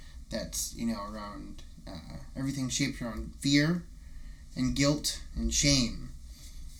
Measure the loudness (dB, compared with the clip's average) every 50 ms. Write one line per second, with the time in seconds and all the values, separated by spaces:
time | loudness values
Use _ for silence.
0 | -10 -10 -12 -12 -10 -6 -4 -4 -4 -4 -4 -4 -4 -4 -4 -2 -2 -2 0 -2
1 | -4 -6 -6 -6 -6 -8 -8 -8 -8 -10 -10 -12 -12 -14 -14 -14 -12 -10 -10 -10
2 | -10 -10 -10 -10 -10 -8 -6 -4 -2 -2 0 0 -2 0 2 2 2 2 0 -2
3 | -4 -4 -4 -4 -6 -8 -6 0 4 8 8 8 8 8 4 2 0 -6 -14 -14
4 | -14 -12 -12 -10 -10 -10 -12 -12 -14 -8 -2 0 2 2 4 6 6 6 6 4
5 | 2 -2 -2 -2 -8 -6 -2 0 0 2 4 6 6 8 8 6 6 2 0 -4
6 | -6 -8 -10 -12 -12 -14 -14 -14 -14 -12 -12 -10 -12 -12 -12